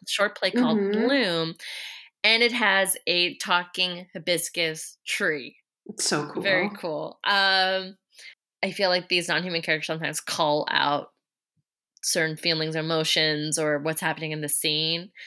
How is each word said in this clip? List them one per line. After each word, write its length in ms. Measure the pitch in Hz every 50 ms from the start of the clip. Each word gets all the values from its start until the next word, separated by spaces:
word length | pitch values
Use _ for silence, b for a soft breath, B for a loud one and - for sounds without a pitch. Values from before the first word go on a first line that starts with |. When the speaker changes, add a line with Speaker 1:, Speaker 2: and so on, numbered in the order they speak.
| -
Speaker 1:
short 300 | - - - 202 208 208
play 140 | - - 185
called 260 | 190 240 254 233 220
Speaker 2:
Mm-hmm. 300 | 214 196 196 208 220 240
Speaker 1:
Bloom, 480 | 247 277 277 233 185 170 165 165 160 170 B B B B B B B B B B B _ _ -
and 200 | 214 226 226 240
it 80 | 233
has 460 | 240 240 220 196 190 190 190 190 - - -
a 300 | - 175 175 175 175 -
talking 680 | - - 196 180 180 180 - - 185 185 180 180 175 185 - -
hibiscus 840 | 190 160 180 175 165 - - - 175 165 160 156 156 - - - _ -
tree. 480 | - - - 208 170 156 143 120 143 - _ _ _ _ _ -
Speaker 2:
It's 180 | - 214 - -
so 220 | - 180 147 147
cool. 160 | 147 - - 180
Speaker 1:
Very 260 | 196 190 180 180 208
cool. 500 | - - - 170 156 147 160 - - _ -
Um, 760 | - 202 202 196 190 190 190 185 190 190 190 185 185 190 _ _ B B B B B B _ _ _ _ _
I 100 | - 196
feel 180 | - - 196 180
like 200 | 180 185 175 -
these 200 | 185 175 170 170
non-human 320 | 175 160 180 185 170 165 165
characters 240 | 170 160 156 151
sometimes 320 | - 160 160 160 147 156 -
call 460 | - - - - 165 151 147 151 - -
out 380 | - - 139 143 147 151 - - _ _ _ _ _ _ _ _ _ _ _ _ _ _ _ _ _ - -
certain 340 | - - 180 160 160 156
feelings 380 | - - 170 165 156 156 160 160
or 40 | 160
emotions 800 | 156 160 165 160 160 - - 165 156 156 151 151 151 156 151
or 220 | 165 156 151 147 143
what's 220 | 143 160 160 -
happening 300 | 185 160 156 156 160 156
in 100 | 156 156
the 80 | 151 147
scene. 640 | - - - 156 151 151 160 160 165 170 180 208 B B B